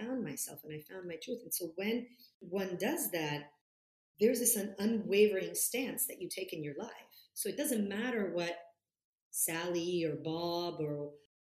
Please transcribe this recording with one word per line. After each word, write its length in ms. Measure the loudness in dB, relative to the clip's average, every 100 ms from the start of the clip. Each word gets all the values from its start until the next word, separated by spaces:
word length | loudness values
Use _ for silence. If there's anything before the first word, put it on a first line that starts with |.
found 240 | -4 -4
myself 360 | -4 -4 -6 -8
and 100 | -10
I 80 | -10 -10
found 140 | -10 -8
my 100 | -8
truth. 180 | -6 -8
And 120 | -6
so 160 | -6 -4 -4
when 300 | 0 -2 -4 -14 -20 _
one 360 | -6 -2 -2 0
does 320 | 0 0 -2
that, 380 | -2 0 -2 -6 -16 _ _ _ _ _ 4
there's 200 | 6 6
this 160 | 4 2
un-, 180 | 0 0
unwavering 760 | 2 2 4 8 8 8 0
stance 520 | 0 0 0 -2 -2 -2
that 140 | -4
you 80 | -8
take 240 | -6 -6
in 100 | -4
your 120 | -4 -6
life. 120 | -8 -10 -18 -20 -12
So 140 | -6 -2
it 80 | 0
doesn't 320 | 2 2 2
matter 420 | 0 0 2 0
what 240 | 0 0 -2 -10 _ _ _ _ _ _
Sally 760 | -2 0 0 0 0 2 2
or 120 | 2 0
Bob 640 | -2 0 0 0 -2 -2
or 300 | -2 -2 -6 -10 _ _ _